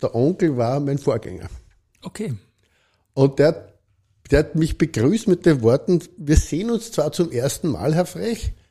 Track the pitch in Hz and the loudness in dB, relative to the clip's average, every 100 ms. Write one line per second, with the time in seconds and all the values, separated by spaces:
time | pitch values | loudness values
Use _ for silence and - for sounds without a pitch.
0 | 131 113 139 185 170 123 117 139 139 143 | -4 0 0 2 0 0 0 0 -2 -2
1 | - 117 - 92 - - - _ _ _ | -2 -2 -4 -12 -14 -16 -20 _ _ _
2 | - - 214 107 _ _ _ _ _ _ | -16 -10 -8 -8 _ _ _ _ _ _
3 | _ - 139 139 147 165 - _ _ _ | _ 0 2 4 2 2 -8 _ _ _
4 | _ _ - 143 156 160 160 - 160 - | _ _ 0 2 2 0 0 0 -2 0
5 | 127 220 - 170 170 139 113 139 - 175 | 0 2 0 2 2 4 4 2 2 0
6 | - - 147 127 - 151 226 233 - - | 0 -8 2 2 2 -2 -2 -4 -4 -4
7 | 151 - 147 120 139 - 170 82 123 160 | -2 0 -2 -2 -4 -2 -4 -2 0 0
8 | 175 165 214 220 - - _ | 0 -4 -6 -4 -6 -8 _